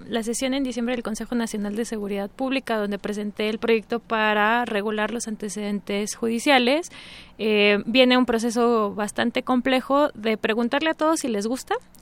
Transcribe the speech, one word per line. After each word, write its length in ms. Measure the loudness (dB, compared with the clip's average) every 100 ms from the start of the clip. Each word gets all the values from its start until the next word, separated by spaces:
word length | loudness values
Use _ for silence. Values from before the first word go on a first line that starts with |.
| -6
la 160 | -4
sesión 320 | -4 -2 -2
en 80 | -2
diciembre 320 | -2 -4 -4
del 80 | -4
Consejo 320 | -4 -6 -4
Nacional 400 | -4 -2 -4 -4
de 100 | -4
Seguridad 460 | -4 -6 -4 -4 -6
Pública, 480 | -4 -2 -2 -2 -2
donde 220 | -2 -4
presenté 480 | -6 -6 -6 -4 -4
el 100 | -2
proyecto 400 | 0 0 0 -6
para 640 | -2 0 2 4 4 2
regular 480 | 0 -2 -2 -2 -2
los 140 | -4 -6
antecedentes 880 | -8 -8 -6 -4 -4 -4 -4 -4
judiciales, 800 | -4 -2 0 4 6 6 2 -2 -12 -20 -20 -20 -4
eh, 440 | 0 4 4 4 4
viene 300 | 4 6 6
un 100 | 4
proceso 680 | 2 0 2 2 4 0
bastante 480 | -2 -4 -2 -2 -2
complejo 680 | 0 0 2 0 2 2 2
de 240 | 0 -4 -2
preguntarle 540 | 0 0 0 0 -2
a 40 |
todos 240 | 0 0 0
si 80 | -2
les 220 | -2 -2
gusta, 260 | -4 -4 -6 -6 -18